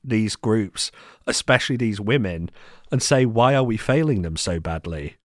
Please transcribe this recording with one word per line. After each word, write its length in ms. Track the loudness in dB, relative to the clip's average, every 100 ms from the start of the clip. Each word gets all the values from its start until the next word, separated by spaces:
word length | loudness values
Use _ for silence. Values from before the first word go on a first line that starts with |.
these 320 | -2 0 0 -2
groups, 560 | 0 2 0 -4 -8 -10 -20 -10 -6
especially 500 | -2 2 2 2 -2
these 240 | -2 -2
women, 480 | 0 0 0 -4 -8 -10 -20 -20 -4
and 100 | -2
say, 240 | 2 2 4
"Why 300 | 4 4 4
are 80 |
we 120 | 2 0
failing 460 | 0 2 2 0
them 140 | -2 -4
so 240 | -4 -4
badly?" 560 | -4 -6 -6 -8 -10 -14